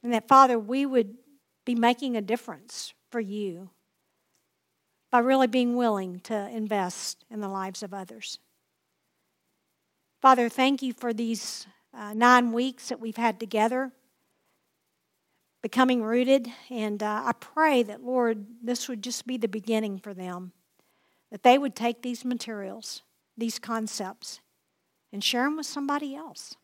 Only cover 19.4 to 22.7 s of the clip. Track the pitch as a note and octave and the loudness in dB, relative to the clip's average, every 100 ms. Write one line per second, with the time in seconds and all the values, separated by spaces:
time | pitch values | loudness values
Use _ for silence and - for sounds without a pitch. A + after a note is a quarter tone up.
19.4 | A3 G#3 G#3 A3 G#3+ G3 G#3 F#3+ F#3 F3+ | -4 -4 -2 -2 -2 -8 -12 -12 -10 -10
20.4 | F3+ _ _ _ _ _ _ _ _ G3+ | -14 _ _ _ _ _ _ _ _ 4
21.4 | B3 B3+ C#4 - A#3+ A3+ B3 A#3+ B3+ A#3+ | 8 8 4 -2 -4 -4 -8 -6 -6 -6
22.4 | - G#3+ G3 | -6 -10 -10